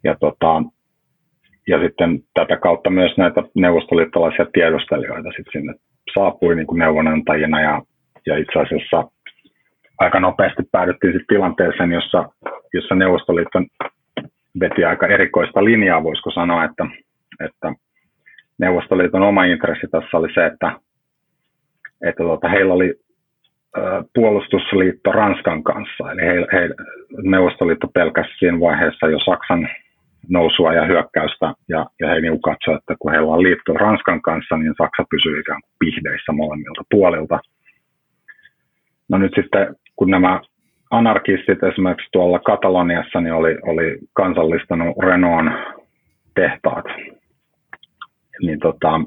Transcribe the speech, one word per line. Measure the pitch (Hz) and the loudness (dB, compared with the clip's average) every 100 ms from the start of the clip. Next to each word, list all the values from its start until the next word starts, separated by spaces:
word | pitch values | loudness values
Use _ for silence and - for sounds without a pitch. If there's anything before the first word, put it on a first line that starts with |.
Ja, | 85 - | -2 0
tota, | 76 - 82 82 - _ _ _ _ _ _ _ _ _ - | -2 2 2 2 -2 _ _ _ _ _ _ _ _ _ -2
ja | 82 | 0
sitten | 85 - 85 85 _ | 0 0 -2 -2 _
tätä | - 80 87 | -4 -2 0
kautta | 87 85 90 | 2 0 0
myös | 92 90 - | 2 2 2
näitä | 87 90 - - | 2 0 -2 0
neuvostoliittolaisia | 90 85 - 85 80 87 82 - - | 2 2 2 0 2 0 0 0 0
tiedustelijoita | - 82 80 - 73 65 - - - | 2 2 0 -2 -4 -4 -10 -12 -14
sit | - | -12
sinne | 78 73 - _ _ - | -10 -10 -14 _ _ -6
saapui | - 95 - 85 82 | 0 0 0 0 0
niinku | 78 | -2
neuvonantajina, | 82 80 78 80 78 - 76 78 78 | 0 2 2 0 0 0 0 0 0
ja, | 78 - - _ _ _ - | -2 -4 -8 _ _ _ -4
ja | 76 | -4
itse | 76 80 | -2 -2
asiassa | 71 78 - 82 78 _ - _ _ _ _ _ _ - | -2 -4 -2 -2 -2 _ -20 _ _ _ _ _ _ -2
aika | 90 95 | 0 2
nopeasti | 92 90 95 - - | 0 2 0 0 -2
päädyttiin | 95 90 87 92 | 0 0 0 0
sit | 90 - | 0 0
tilanteeseen, | 104 92 80 90 - 87 | 2 2 0 0 0 0
jossa, | 85 - 90 82 _ - - _ | 0 0 -2 -2 _ -14 -14 _
jossa | - - 92 | -8 -2 2
Neuvostoliitto | 92 87 - 85 82 92 87 _ - _ _ - - _ _ 87 | 2 2 0 -2 0 -2 -4 _ -12 _ _ -14 -14 _ _ -4
veti | 90 - 85 | -2 0 0
aika | 85 90 | 0 2
erikoista | 101 92 - 85 98 104 | 2 2 0 0 2 4
linjaa, | 113 98 82 | 4 4 2
voisiko | 80 76 - | 0 -4 -6
sanoa, | 87 87 85 | -4 -2 0
että, | 80 - 73 - _ _ _ - | -2 -4 -8 -8 _ _ _ -14
että | 78 _ 82 - _ _ _ _ _ - _ - | -14 _ -10 -10 _ _ _ _ _ -20 _ -4
Neuvostoliiton | 90 87 - 92 90 92 | 0 0 0 0 2 2
oma | 101 101 | 4 4
intressi | 90 85 85 76 - | 2 2 -2 -4 -4
tässä | 80 - 82 | -6 -2 -2
oli | 80 | 0
se, | 92 82 | 0 0
että, | - 85 - _ _ _ _ _ _ _ _ _ _ - _ | -2 -6 -6 _ _ _ _ _ _ _ _ _ _ -20 _
että | 85 - | -6 -2
tota, | 85 80 87 | -2 0 0
heillä | 98 95 | 2 4
oli, | 90 92 - _ _ _ _ _ _ _ - | 4 2 -2 _ _ _ _ _ _ _ -8
ö, | - 95 - | -4 -6 -2
puolustusliitto | 123 113 104 - 92 - 98 92 - - | 2 4 2 0 -2 0 2 2 2 0
Ranskan | 110 104 90 - 80 | 2 2 2 -2 -2
kanssa, | 80 - - - - | -4 -4 -8 -12 -10
eli | - | -4
he, | 87 87 85 | 0 0 0
he, | 95 87 - - - - - | 0 0 -6 -16 -20 -18 -6
Neuvostoliitto | 92 95 87 - 85 82 - | 2 4 2 2 0 0 0
pelkäsi | - 82 80 87 - | 0 0 0 -4 0
siinä | 90 85 | 0 4
vaiheessa | 85 73 80 - 80 | 2 2 -2 0 0
jo | 78 | 0
Saksan | - - - 85 78 - _ _ _ _ - | 0 -2 0 -2 -2 -10 _ _ _ _ -2
nousua | 90 82 - 82 | 2 2 2 2
ja | 82 82 | 2 2
hyökkäystä, | 85 82 80 78 - 80 - - | 0 0 -4 -4 -4 -6 -6 -6
ja, | 82 76 _ | -6 -6 _
ja | 80 | -2
he | 82 | 0
niinku | 82 78 | 0 -2
katsoi, | 85 73 - 76 | -2 -2 -2 -4
että | - 78 | -4 -6
kun | 78 | -2
heillä | 78 78 | 0 2
on | 82 | 4
liitto | 92 85 - | 2 2 -2
Ranskan | 82 104 107 - 87 | 0 2 0 -2 -2
kanssa, | - 80 - 80 | -2 -4 -4 -4
niin | 78 76 | -2 -2
Saksa | 80 - - | -2 -2 -4
pysyy | 76 82 73 | -2 -2 -4
ikään | - 76 | -8 -10
kuin | _ _ | _ _
pihdeissä | 82 85 78 76 - | -4 -4 -8 -8 -6
molemmilta | 76 78 76 73 - - | -4 -4 -6 -12 -14 0
puolilta. | 104 92 85 78 82 _ _ _ _ _ _ _ _ - - _ _ _ _ _ _ _ | 2 4 0 -4 -4 _ _ _ _ _ _ _ _ -20 -20 _ _ _ _ _ _ _
No | 95 | 0
nyt | 98 - | 2 0
sitten, | - 98 98 - _ - | 0 0 0 -6 _ -2
kun | 95 | 0
nämä | 95 92 92 - _ _ _ _ | 4 2 0 -6 _ _ _ _
anarkistit | 117 113 104 - 95 - 95 | 2 4 2 0 -2 0 0
esimerkiksi | 95 92 92 87 - | 0 0 -2 -2 -2
tuolla | 92 90 87 | 2 2 2
Kataloniassa | - 104 98 92 87 85 80 90 | 2 2 2 2 2 -2 -4 -4
niin | 82 | -2
oli, | 82 82 78 | 0 0 0
oli | - 80 80 - - | -4 -2 -2 -4 -6
kansallistanut | - 92 87 80 82 - 82 85 92 | -2 0 2 0 0 -2 -4 -4 -2
Renaultin | 92 90 90 82 80 - - - _ _ _ _ _ - | 2 2 2 2 0 -4 -10 -18 _ _ _ _ _ 0
tehtaat, | 87 - - - - - - _ _ _ _ _ _ - _ _ - _ _ - | 0 0 -4 -4 -10 -16 -18 _ _ _ _ _ _ -20 _ _ -20 _ _ -6
niin | 87 76 | -6 -2
tota | 82 - 80 80 | -2 0 0 0